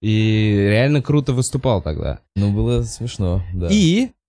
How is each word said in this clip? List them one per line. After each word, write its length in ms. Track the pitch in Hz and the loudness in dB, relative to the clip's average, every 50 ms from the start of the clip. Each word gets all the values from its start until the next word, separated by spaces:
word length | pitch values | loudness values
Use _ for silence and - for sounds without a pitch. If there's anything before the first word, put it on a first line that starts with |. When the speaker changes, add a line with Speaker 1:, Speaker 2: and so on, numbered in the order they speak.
Speaker 1:
и 680 | - 107 107 107 110 110 110 110 107 107 104 101 101 101 | -4 0 0 2 2 2 2 2 2 2 2 2 4 4
реально 300 | 104 110 123 139 147 147 123 | 4 4 2 2 2 0 0
круто 300 | - 151 147 139 - 131 | 0 0 0 0 0 0
выступал 480 | 123 127 - - 135 127 139 117 95 | -2 -2 -2 -4 -2 -2 0 0 0
тогда. 380 | 85 80 78 76 71 69 69 - _ _ _ | -2 -4 -6 -4 -4 -6 -6 -8 _ _ _
Speaker 2:
Ну, 160 | 98 101 101 | -2 0 0
было 300 | 101 104 110 117 120 120 117 | 0 0 0 0 0 0 -2
смешно, 600 | 113 - - 117 120 - - 98 90 87 95 90 - 90 | -4 -6 -10 -10 -10 -6 -4 -4 -2 -2 -2 -4 -4 -6
да. 140 | 92 85 85 | -4 -2 0
Speaker 1:
И 400 | 190 214 196 160 170 214 254 247 - _ _ | 2 4 4 4 2 2 0 -2 -6 _ _